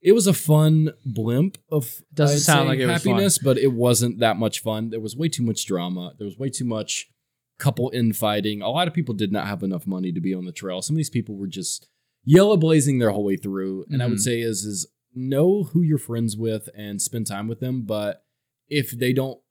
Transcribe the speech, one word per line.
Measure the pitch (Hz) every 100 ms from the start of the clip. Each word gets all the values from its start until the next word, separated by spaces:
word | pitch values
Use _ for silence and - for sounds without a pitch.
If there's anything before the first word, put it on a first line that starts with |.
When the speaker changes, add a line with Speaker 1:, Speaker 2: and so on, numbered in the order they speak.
Speaker 1:
It | 185
was | 226 196
a |
fun | 165 - 151 156 156 156 - 135
blimp | 110 110 123 185 - _
of, | 151 139 - _
Speaker 2:
Doesn't | 147 147 147
Speaker 1:
I'd |
Speaker 2:
sound | 143 147 135
Speaker 1:
say, |
Speaker 2:
like | 131
it | 127
was | -
fun. | 196
Speaker 1:
happiness, | 190 196 -
but | 139 131
it | 135
wasn't | 120 120 117 120 104
that | 113 101
much | 110 -
fun. | - 107 113
There | 113
was | 107 117
way | 165
too | 156
much | 117 107 -
drama. | 95 87 90 90 -
There | 104
was | 98
way | 131
too | 123 123
much | 113 104 - - _ _ _ _ _
couple | 143 127 123
infighting. | 123 117 107 110 104 101 104
A | 98
lot | 139 180
of |
people | 160 131 107
did | 104
not | 101 98
have | 101
enough | 98 92 95
money | 95 92
to | 87
be | 87
on | 92
the | 90
trail. | 82 98 92
Some | - 160
of |
these | 151
people | 123 110 101
were | 98
just | 90 90 - _ _ _ _ -
yellow | 160 202 208
blazing | 160 160 139 131
their | 113
whole | 101
way | 101 95
through. | 101 95 95 95 -
And | 139
I | 123
would | 110
Speaker 2:
Mm-hmm. |
Speaker 1:
say | 123 117
is, | 117 104 104
is | 98 - _ _ 127
know | 131 135 170 208
who | 175 165
you're | 165 151
friends | - 117 117 104
with | 113 110 - 104
and | 104 101
spend | - 117 110
time | 101 107
with | 113
them. | 127 127
But | 107 107 104 - _ _ _ _ _
if | 147 127
they | 120 123
don't | 131 135 123 _